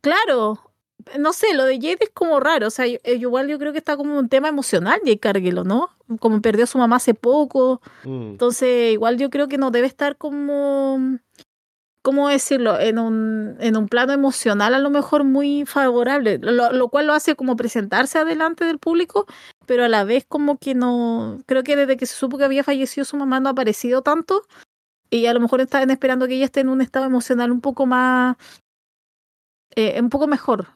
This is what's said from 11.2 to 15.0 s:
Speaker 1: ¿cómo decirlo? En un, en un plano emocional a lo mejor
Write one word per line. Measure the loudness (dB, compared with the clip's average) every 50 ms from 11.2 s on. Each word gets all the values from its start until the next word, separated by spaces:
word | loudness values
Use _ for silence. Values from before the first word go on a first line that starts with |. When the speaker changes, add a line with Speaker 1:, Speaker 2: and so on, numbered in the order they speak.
| _ _ _ -20 -20 _ _ _ _ _ _ _ _ _ _ _ _
Speaker 1:
¿cómo | 0 0 2 2 2
decirlo? | 0 0 0 0 0 0 2 0 0 2
En | 0 0 0 -2
un, | -2 -2 -2 -2 -2 -2 -4 -6 -6 -8 -10 -4
en | -2 0 0
un | 0 0
plano | 0 0 0 0 0 0
emocional | 2 0 0 0 0 -2 0 2 2 2 2 2
a | 2
lo | 2 2
mejor | 0 0